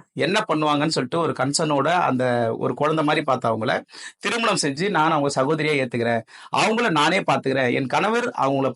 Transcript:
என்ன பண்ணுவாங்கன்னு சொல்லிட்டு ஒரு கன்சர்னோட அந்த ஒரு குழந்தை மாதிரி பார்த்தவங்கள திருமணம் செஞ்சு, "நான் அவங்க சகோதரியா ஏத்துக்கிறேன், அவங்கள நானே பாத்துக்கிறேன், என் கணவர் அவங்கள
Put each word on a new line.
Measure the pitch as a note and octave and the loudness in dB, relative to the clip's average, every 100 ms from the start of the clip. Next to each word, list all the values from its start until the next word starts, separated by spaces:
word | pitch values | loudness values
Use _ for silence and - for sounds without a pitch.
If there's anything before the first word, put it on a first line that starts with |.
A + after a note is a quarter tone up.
| - | -8
என்ன | - D3 G#3+ G#3+ | -4 0 0 0
பண்ணுவாங்கன்னு | D#3 D3+ D3 D#3 D#3 | 0 2 2 0 0
சொல்லிட்டு | B2+ E3 | -2 -2
ஒரு | D3+ | -2
கன்சர்னோட | B2+ C3+ C#3+ D#3 C#3+ C#3+ | 0 -2 0 0 0 2
அந்த | F3+ C#3+ B2+ B2+ A#2+ A2+ A#2+ | 2 2 0 0 0 0 -2
ஒரு | - | -2
குழந்தை | B2 D3 D#3 | 0 0 0
மாதிரி | D3 D#3 D3+ | 0 0 0
பார்த்தவங்கள | B2 A#2 A2 A#2 F3+ - - - - | 0 0 0 -2 -2 -6 -16 -18 -8
திருமணம் | G3+ A3+ A3+ F3+ | -4 0 0 0
செஞ்சு, | D3+ C3+ G3 | -2 -2 0
"நான் | E3 D#3 | 2 2
அவங்க | D#3 C#3 | 2 0
சகோதரியா | C#3 C3+ D#3+ D3+ | 0 0 0 0
ஏத்துக்கிறேன், | D3 B2+ A#2+ A#2 A#2 - - - C3+ | 0 -2 -2 0 -2 -4 -16 -4 0
அவங்கள | F#3+ A3 A#3 | 2 2 2
நானே | D#3 D#3 F#3+ | 2 2 2
பாத்துக்கிறேன், | - C3+ C3+ C3+ B2 | 0 0 0 0 0
என் | C3 C3 | 0 0
கணவர் | D#3 G3 A#3 A#3+ | 0 0 0 -2
அவங்கள | - C3+ C#3 C3+ | -2 0 0 0